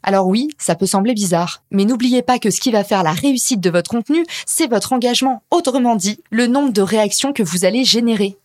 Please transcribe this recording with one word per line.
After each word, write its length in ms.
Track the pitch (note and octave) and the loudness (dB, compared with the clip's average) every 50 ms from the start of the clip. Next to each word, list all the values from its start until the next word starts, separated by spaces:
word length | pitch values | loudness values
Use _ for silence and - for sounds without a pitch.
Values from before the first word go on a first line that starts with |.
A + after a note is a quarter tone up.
Alors 260 | - - G3 G3 F#3+ | 0 2 2 2 2
oui, 220 | F#3 F#3+ A3+ C4 D4+ - | 2 2 0 0 -2 -6
ça 160 | _ - - E3+ | _ -2 -2 0
peut 140 | E3 G3 | 0 0
sembler 260 | F#3+ - G3 F#3+ A#3 B3+ | 0 0 0 0 0 0
bizarre, 480 | G#3 G3+ F3+ F3 E3 F3 E3+ - - _ _ | 0 0 0 0 0 -2 -2 -6 -12 _ _
mais 160 | - G3 G3 | -2 0 2
n'oubliez 380 | G#3+ C4 A3+ A#3+ B3+ B3 B3 B3 | 2 0 0 2 2 2 2 2
pas 160 | - B3+ A#3+ | 2 -2 0
que 100 | - G#3+ | 0 -2
ce 100 | F#3 - | -2 0
qui 120 | - C4 | -2 0
va 120 | A3 G#3 G3 | 0 0 0
faire 200 | - G#3+ G3 F3+ | 0 0 0 2
la 80 | D#3 | 0
réussite 500 | D#3+ F3 B3+ C#4+ C4+ A#3+ - - C4 G3+ | 0 0 0 0 0 0 0 -2 -2 0
de 80 | F3 F#3+ | 0 0
votre 220 | E3 F3 F3 - | 0 0 -2 0
contenu, 340 | A3+ A#3 G#3+ - D4 E4 E4+ E4 - - - | -4 -6 -2 0 0 0 0 -2 -6 -12 -8
c'est 200 | - - - E4 | -6 -4 -2 -2
votre 260 | B3+ A3+ G3+ - - C4 | 0 0 -2 -2 -2 -2
engagement. 500 | B3+ A#3 B3 A#3+ A3+ C4 C4+ B3+ A3+ _ _ | 0 0 0 0 0 0 0 -2 -4 _ _
Autrement 440 | - F4 E4+ C4+ A#3+ C#4 B3 A#3+ A#3 | 0 0 0 0 0 2 2 2 2
dit, 240 | G#3+ E3+ G3+ G#3+ - - _ | 0 0 -4 -6 -6 -10 _
le 160 | - A3+ B3 | -2 0 0
nombre 260 | A#3 B3 C#4 C#4+ C#4 G#3+ | 2 2 2 0 0 2
de 80 | G#3 | 0
réactions 520 | F#3+ F3+ G3 A3 G#3+ G3+ - - - C#4 C#4 | 0 2 2 0 0 0 0 -2 -2 -2 -2
que 100 | - G#3+ | -2 -2
vous 220 | D#3 E3 F3+ F3+ | -2 -2 0 0
allez 180 | F#3 F#3 B3 C4 | 2 2 2 0
générer. 540 | A3 - A3+ A#3 A#3 A3+ G3+ G3+ G3 G3 _ _ | 2 2 2 2 0 2 0 0 -2 -4 _ _